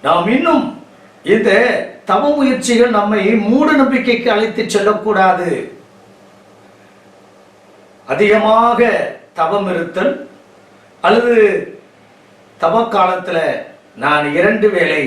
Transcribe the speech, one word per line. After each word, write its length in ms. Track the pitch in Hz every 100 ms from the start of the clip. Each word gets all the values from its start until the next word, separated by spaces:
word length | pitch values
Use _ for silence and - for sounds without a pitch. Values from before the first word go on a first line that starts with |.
நாம் 240 | - - 185 269
இன்னும் 300 | 330 285 - - - - - - -
இந்த 180 | 220 196 202 247 - - - -
தவ 140 | 202 294 294
முயற்சிகள் 540 | 262 247 - 233 240 208
நம்மை 260 | 208 214 196 226 208
மூட 220 | 262 311 285
நம்பிக்கைக்கு 480 | 262 254 233 233 240
அழைத்து 300 | 208 226 220 -
செல்லக்கூடாது. 760 | 202 202 214 214 202 190 180 175 147 - - - - - - - - - - - - - - - - - - - _ _ - - - -
அதிகமாக 720 | - 208 214 214 220 233 226 233 196 - - - -
தவம் 300 | 160 202 190
இருத்தல் 400 | 170 170 185 277 - - - _ - - - _ _
அல்லது 320 | 180 226 240 226 208 180 - - - _ _ _ _ _ _ _
தவ 200 | 165 226 226 202
காலத்துல 420 | 185 185 185 165 156 - - - _ -
நான் 220 | 139 147 147 160
இரண்டு 300 | 202 220 208 180
வேளை 260 | 160 151